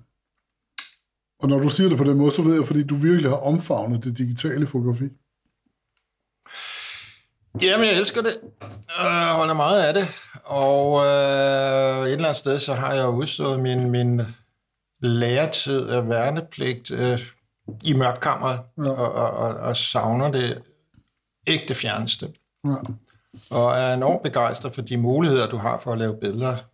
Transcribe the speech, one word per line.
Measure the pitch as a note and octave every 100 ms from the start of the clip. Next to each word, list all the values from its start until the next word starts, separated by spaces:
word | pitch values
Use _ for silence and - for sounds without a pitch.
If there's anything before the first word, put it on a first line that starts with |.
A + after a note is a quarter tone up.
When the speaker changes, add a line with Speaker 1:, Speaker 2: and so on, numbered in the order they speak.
| _ _ _ _ _ _ _ - - - _ _ _ _
Speaker 1:
Og | C#3
når | C#3
du | C#3+
siger | - F#3+
det | C3+
på |
den | C#3 C#3
måde, | C#3+
så | D3
ved | D#3+ D#3+
jeg, | C3+
fordi | D3+
du | C#3+ C#3+
virkelig | D#3+ F3 C#3
har | C#3+
omfavnet | C3+ E3 - B2 A2 A#2+
det | B2 A#2+
digitale | B2 A#2+ D#3 C#3+ C#3+
fotografi. | B2+ A#2+ A#2+ C#3 - _ _ _ _ _ _ _ _ _ _ _ _ - - - - - - - - _ _ _ -
Speaker 2:
Jamen, | F#3 G#3+ A3
jeg | F3+
elsker | G3+ A#3+
det. | A3 - - - - - - E3+
Jeg | F3+ E3+ E3
holder | D#3+ D#3+
meget | D#3 D3 G3+
af | D#3
det. | F3+ F3 - - -
Og, | - C#3 C3+ C#3 C#3+ C#3+
øh, | C#3+ C#3 C#3 C#3 C#3 C3+ C3+ C3+ C3+ C3 C3
et |
eller | C#3+ D#3+
andet | C#3+
sted, | C#3 C#3
så | C#3+
har | B2+ C#3
jeg | C3+ B2+
udstået | A#2+ D3+ - C#3+ C3
min, | B2+ B2+ B2
min | B2 A#2+ A#2+ A2+ - _ _ _ _ _ _
læretid | B2 A#2+ A#2+ B2+ D#3 - C#3 C3+ A#2
af | B2 A2+
værnepligt, | A#2 B2+ D#3 E3 - B2+ A#2+ -
øh, | A#2+ B2 A#2+ - - _ _ - G#2+
i | D#3
mørkkammeret, | C3 B2+ B2 D#3 C3+ B2+ B2 - -
Speaker 1:
Ja. | C#3+
Speaker 2:
og, | C3 A#2+
og, | - A2+
og, | A2 A#2
og | - A#2+ A#2
savner | - A#2+ A2 A#2+ C#3+
det | C3+ A#2+ A#2 - _ _ _ _ _ _ _ -
ægte | D#3 -
fjerneste. | B2+ A2+ G#2 A2 - - - _ _
Speaker 1:
Ja. | C#3+ C3+ A#2 A2 _ _ _ - -
Speaker 2:
Og | B2 A#2+ B2+
er | B2+
enormt | B2+ C3+ F3+
begejstret | D3 B2 A#2 B2 C3
for | B2
de | A2 A#2+
muligheder, | A#2+ C3+ E3+ C3 A2
du | F2+
har | A2+ A#2
for | B2
at | A2+
lave | A2+ A2
billeder | G#2 A2 B2+ A#2+ -